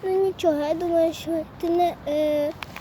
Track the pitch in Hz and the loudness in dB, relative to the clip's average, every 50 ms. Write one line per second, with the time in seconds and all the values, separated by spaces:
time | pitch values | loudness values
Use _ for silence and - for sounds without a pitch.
0 | - 381 381 381 392 392 370 - - 349 302 294 294 302 320 320 349 339 339 330 | 0 2 2 4 2 2 0 2 2 2 2 2 0 0 -2 -2 0 2 4 4
1 | 330 330 311 311 - 302 330 320 302 - - - - 339 339 349 349 339 320 - | 4 2 0 -4 -6 -4 -2 -4 -4 -6 -10 -6 -2 0 2 2 2 2 0 -4
2 | - 285 294 302 302 302 302 294 294 294 320 - - - - - | -6 -4 -2 0 0 2 2 0 0 -2 -4 -8 -12 -14 -14 -16